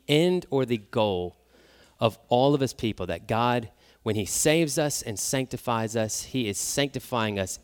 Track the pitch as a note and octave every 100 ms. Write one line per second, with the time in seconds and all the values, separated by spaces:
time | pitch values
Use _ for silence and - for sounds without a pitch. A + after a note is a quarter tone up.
0 | - D3 F3 F3+ - C#3 B2+ A#2+ G2+ B2
1 | G#2+ F#2 F2+ - _ _ _ _ - -
2 | A2+ G2 - B2 C3+ C#3+ C3+ - A2+ G2+
3 | F2+ E2+ G#2 A2 A#2+ B2 A#2 - _ _
4 | A#2 G#2+ F#2+ - D#3+ D#3 D#3+ C3+ D3+ -
5 | - G2+ - C#3 C3 B2+ - A#2 A2+ A2+
6 | A2 - - C3+ A2 G2 - - C#3 B2
7 | - B2 G#2+ G2+ F#2+ -